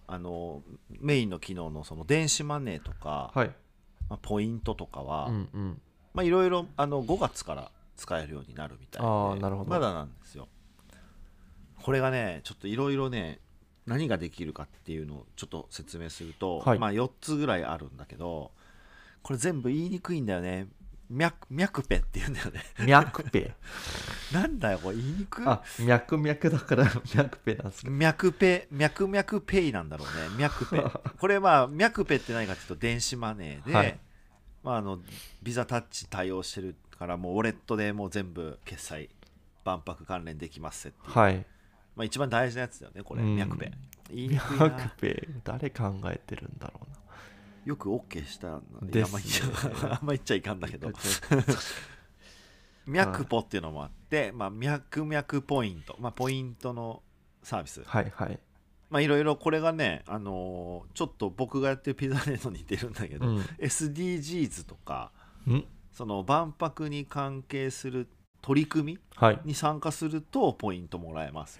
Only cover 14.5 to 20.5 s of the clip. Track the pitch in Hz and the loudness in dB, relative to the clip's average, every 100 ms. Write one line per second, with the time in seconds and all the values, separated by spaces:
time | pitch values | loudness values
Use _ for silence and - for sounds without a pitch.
14.5 | 76 71 - - 80 76 73 - - 78 | -8 -12 -14 -10 -8 -8 -12 -16 -16 -10
15.5 | 85 - - 78 85 82 - 82 78 95 | -10 -10 -14 -12 -10 -10 -10 -14 -4 -2
16.5 | 85 - 123 110 101 131 - - 151 147 | 2 4 4 4 2 -2 -4 -4 0 2
17.5 | 95 65 82 73 67 - - 87 80 71 | 0 0 -4 -8 -14 -16 -8 -6 -6 -8
18.5 | - - - - - - - - 131 156 | -16 -20 -20 -20 -20 -20 -20 -8 -2 0
19.5 | 156 123 143 175 185 175 170 117 92 90 | 0 0 0 0 -4 -2 -2 2 0 0